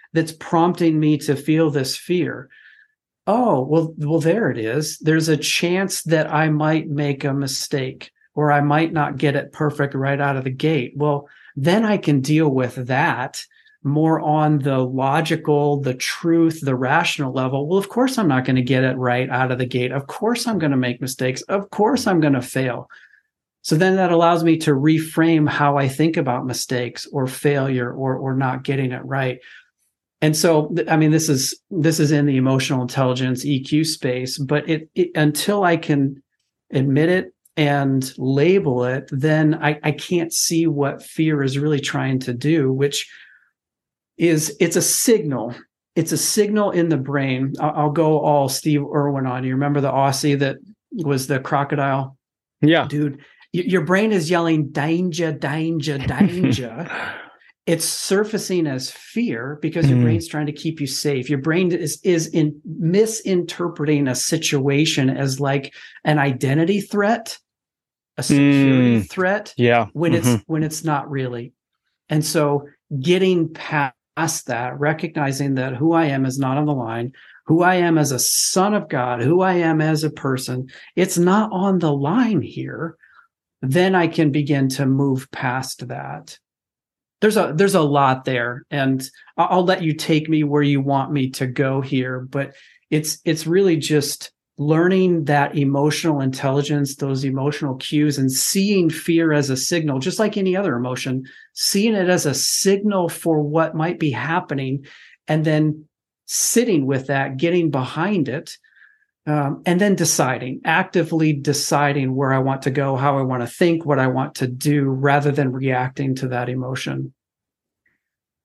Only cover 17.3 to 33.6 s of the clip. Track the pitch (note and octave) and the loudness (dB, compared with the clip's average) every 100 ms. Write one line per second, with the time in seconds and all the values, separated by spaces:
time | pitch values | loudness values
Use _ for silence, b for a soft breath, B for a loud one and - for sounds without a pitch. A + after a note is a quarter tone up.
17.3 | C3 C3 C3+ D3+ F#3+ G3 A#3 C4 B3 E3+ | -2 -2 -2 0 -2 0 -2 0 0 2
18.3 | B2+ B2+ C3 B2 C3 C3 B2+ B2 B2 B2+ | 2 2 0 2 2 0 0 0 0 -2
19.3 | B2+ B2+ B2+ B2+ B2 B2 C#3 - - G#3+ | -2 -2 -2 -2 -2 -2 -4 -8 -4 -2
20.3 | A#3+ A#3 G3 D3+ C3 B2 A#2+ C3 - B2+ | -2 -2 -2 0 0 0 -4 -6 -4 -4
21.3 | C3 - G3 G3 - G#3+ B3+ G#3 E3+ D3 | -4 -4 -4 -4 0 0 2 2 2 2
22.3 | C3 - C3+ C3 A#2+ - B B B B | 0 -2 -4 -4 -6 -12 B B B B
23.3 | _ _ _ - D#3 F#3+ F#3+ F3+ E3+ E3+ | _ _ _ -2 2 4 4 4 4 4
24.3 | E3+ E3 D#3+ D#3+ C3+ D3+ D#3+ D#3+ E3 E3 | 4 4 2 2 2 4 2 0 2 4
25.3 | D#3+ D3+ C#3+ C#3+ C#3+ C3 - D#3+ E3 C3 | 4 4 2 2 2 0 0 0 0 -2
26.3 | B2 B2+ B2 - B2+ A#2+ - - D3 C3 | -2 -4 -6 -4 -4 -4 -8 -8 -6 -4
27.3 | - D3 C#3 C3+ B2+ A#2+ C3+ C3 C3 C3+ | -2 0 0 0 -2 -4 -4 -4 -4 -2
28.3 | C3 C3 C3 C3+ C3+ B2+ B2+ C3+ C#3 B2+ | -2 -2 -2 -4 -2 -4 -6 -6 -4 -4
29.3 | B2 B B B _ _ _ _ _ D#3 | -6 B B B _ _ _ _ _ 0
30.3 | D#3 F3+ D#3 D3+ E3 D#3+ D#3 D#3 D#3 D#3 | 4 4 4 2 -2 2 4 4 4 2
31.3 | C3 - - - F#3 D#3+ D#3+ D3 D3 D3 | 0 -2 -6 -6 0 2 2 2 4 2
32.3 | C3 C3 C3+ C3 C3 B2 C#3 B2+ B2+ B2+ | 2 2 2 0 -2 -2 0 0 0 -2
33.3 | B2 C#3+ C3+ | -2 -2 -2